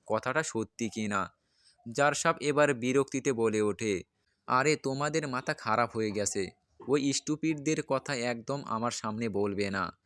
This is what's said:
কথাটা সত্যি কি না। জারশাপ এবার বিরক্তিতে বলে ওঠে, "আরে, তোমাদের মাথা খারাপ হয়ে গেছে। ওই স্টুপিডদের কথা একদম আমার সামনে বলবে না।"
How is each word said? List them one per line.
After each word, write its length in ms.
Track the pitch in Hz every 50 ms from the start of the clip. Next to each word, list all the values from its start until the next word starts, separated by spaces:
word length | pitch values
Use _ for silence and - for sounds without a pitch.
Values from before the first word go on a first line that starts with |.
| _
কথাটা 360 | - 107 110 - 127 127 156 160
সত্যি 460 | - - 113 110 - _ - 117 107
কি 200 | - 113 107 104
না। 240 | 101 98 90 - - _ _ _ _ _ _ _ _ _ - 117 113
জারশাপ 440 | 139 139 147 143 - - 165 165 -
এবার 340 | - 147 135 147 147 143 139
বিরক্তিতে 580 | 117 117 127 131 139 135 - - 131 - 143 127
বলে 300 | 113 113 110 107 107 107
ওঠে, 400 | 104 98 - 113 107 98 87 - _ _ _ _ _ _ _ _
"আরে, 300 | - 120 127 135 151 151
তোমাদের 520 | 139 - 135 135 139 147 151 151 160 151 139
মাথা 260 | 123 127 - - 151
খারাপ 420 | - - 117 107 120 120 113 -
হয়ে 140 | 113 110 107
গেছে। 400 | 95 104 101 - - 104 95 87 - _ _ _ _ - - 123
ওই 240 | 135 147 135 139 135
স্টুপিডদের 720 | - - - 151 147 - 160 160 147 139 156 156 151 147
কথা 340 | - 135 131 - - 143
একদম 460 | 120 120 123 120 117 110 - 139 143 -
আমার 260 | - 110 110 117 120
সামনে 380 | - - - 110 107 113 117 113
বলবে 420 | 95 101 101 101 98 98 101 98
না।" 280 | 98 98 90 - - _ _